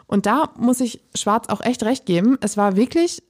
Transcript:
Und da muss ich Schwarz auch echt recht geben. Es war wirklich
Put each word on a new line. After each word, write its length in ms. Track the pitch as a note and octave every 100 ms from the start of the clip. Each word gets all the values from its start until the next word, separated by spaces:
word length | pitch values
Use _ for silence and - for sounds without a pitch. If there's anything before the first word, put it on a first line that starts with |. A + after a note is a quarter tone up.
| -
Und 200 | G3+ G3+
da 240 | B3+ D#4+ -
muss 240 | A#3+ B3
ich 200 | B3 - _ -
Schwarz 320 | G#3 A3 -
auch 140 | G#3
echt 220 | A#3 B3
recht 220 | G#3+ C4 -
geben. 320 | E3+ G#3+ C4+
Es 160 | G#3 G#3
war 180 | G3+ G3
wirklich 480 | B3 E4 F4 - -